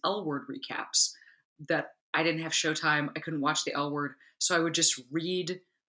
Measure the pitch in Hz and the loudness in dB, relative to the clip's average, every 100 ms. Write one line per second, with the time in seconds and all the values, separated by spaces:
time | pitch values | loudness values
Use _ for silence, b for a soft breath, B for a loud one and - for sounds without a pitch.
0 | 175 208 165 139 - - - - - - | -2 -2 -2 -4 -6 -12 -8 -8 -2 2
1 | - b b b b _ 147 160 - - | 2 b b b b _ -2 -2 -2 -12
2 | _ - 160 160 160 - 165 156 156 151 | _ 0 2 0 0 0 2 2 2 2
3 | 147 160 160 156 139 151 - 143 147 147 | 2 -4 -4 0 0 0 0 -2 -2 -2
4 | 143 - b b - 175 165 160 156 - | -4 -8 b b 2 4 2 4 2 2
5 | 123 151 165 185 170 185 _ _ | -2 -4 0 -2 -2 -6 _ _